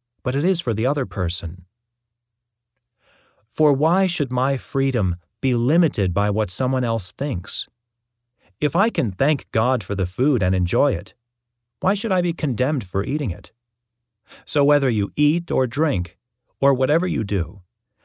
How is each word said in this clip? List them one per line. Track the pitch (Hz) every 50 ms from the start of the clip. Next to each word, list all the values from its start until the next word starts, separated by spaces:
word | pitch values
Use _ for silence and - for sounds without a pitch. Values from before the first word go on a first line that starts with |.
| _ _ _ _
but | - 127 127
it | 139 151
is | 185 185 165
for | - 120
the | 107 101 113
other | 131 143 147 123
person. | 92 - 101 90 85 - - - 82 87 90 - _ _ _ _ _ _ _ _ _ _ _ _ _ _ _ _ _ _ _ _ _ _ _ _ _ _ _ _ _ _ _ _ _ _ _ _ _
For | - - 156 147
why | 139 135 147 160 175 190 196
should | 180 - - 147 120
my | 127 123 127 139 139
freedom | 131 - - - 135 135 135 127 113 95 92 87 - _ _ _ _
be | - 131 123
limited | 117 117 127 160 175 175 151 - 117 98 90 85
by | 101 101 104
what | 101 107 107 101
someone | - - 131 127 131 127 127
else | 117 113 110 - -
thinks? | - - 143 147 113 87 87 - - - - - _ _ _ _ _ _ _ _ _ _ _ _ _ _ _ _ _ -
If | 147 143 -
I | 170 208 233
can | - - 131 104
thank | 92 - 135 151 151 139 - _
God | - 113 113 127 131 117
for | - - 104
the | 98 92
food | 90 - - 135 151 139 104
and | 95 90 92
enjoy | 92 90 87 113 120 143 143
it, | 98 82 - - - _ _ _ _ _ _ _ _ _ _ _ _ -
why | - 175 208
should | 202 - 220
I | 190 185
be | 180 175
condemned | 160 - - 143 120 104 127 143 156 131 104
for | - - 98 92
eating | - 135 160 143 101
it? | 85 - - - _ _ _ _ _ _ _ _ _ _ _ _ _ _ _ - - - -
So | - - 151 143
whether | 143 147 143 139 127
you | 113 104 101 - -
eat | - 147 147 165 175 170 -
or | 143 131 131
drink, | 120 120 135 160 151 117 90 90 - - _ _ _ _ _ _ _ _ -
or | 139 139
whatever | 135 127 131 135 151 170 180 185
you | 160 135 110
do, | 98 104 92 82 - - - - _ _ _ _ _ _ _